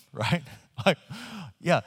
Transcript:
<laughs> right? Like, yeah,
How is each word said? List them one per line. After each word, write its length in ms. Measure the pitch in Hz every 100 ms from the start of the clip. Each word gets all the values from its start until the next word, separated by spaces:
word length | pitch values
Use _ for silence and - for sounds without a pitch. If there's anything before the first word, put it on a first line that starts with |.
<laughs> 100 | _
right? 300 | - 110 170 - - _ - 196
Like, 120 | 170 - 202 240 220 147 -
yeah, 220 | 170 147